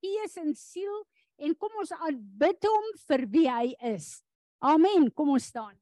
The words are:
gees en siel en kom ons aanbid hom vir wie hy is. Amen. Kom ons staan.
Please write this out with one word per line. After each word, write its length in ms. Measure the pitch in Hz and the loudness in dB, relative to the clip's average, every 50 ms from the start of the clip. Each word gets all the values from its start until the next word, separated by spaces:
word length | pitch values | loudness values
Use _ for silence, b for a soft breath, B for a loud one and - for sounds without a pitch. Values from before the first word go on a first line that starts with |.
gees 360 | - 381 392 427 427 370 - | -6 -6 -6 -6 -6 -8 -10
en 180 | 370 330 302 277 | -8 -4 -4 -6
siel 500 | - - - - 349 381 403 403 427 415 _ _ _ _ _ _ _ | -6 -8 -16 -12 -10 -8 -8 -8 -10 -12 _ _ _ _ _ _ _
en 140 | - 294 330 | -4 -4 -4
kom 140 | _ - 427 453 427 | _ -4 -8 -6 -8
ons 120 | 392 - 359 | -8 -8 -8
aanbid 760 | - 330 320 294 254 214 202 196 202 277 349 381 - - 415 | -8 -6 -6 -6 -6 -8 -16 -4 0 2 2 2 0 0 0
hom 220 | 440 427 415 440 427 - - _ | 0 0 0 -2 -10 -12 -4 _
vir 180 | 302 262 240 214 196 | -2 -2 -2 0 2
wie 140 | 320 330 262 | 2 2 2
hy 200 | 247 233 233 247 254 _ - 240 220 | 2 0 -2 -4 -4 _ -6 -6 -6
is. 280 | 180 147 - - - _ _ _ _ _ _ _ _ | -6 -8 -14 -18 -20 _ _ _ _ _ _ _ _
Amen. 480 | - 269 302 320 330 381 415 370 294 233 - | 2 4 6 6 6 6 6 6 4 4 2
Kom 160 | - 302 285 277 | 0 0 2 2
ons 80 | 254 - | 2 0
staan. 320 | - - 240 220 208 98 _ | -2 -12 -14 -14 -14 -18 _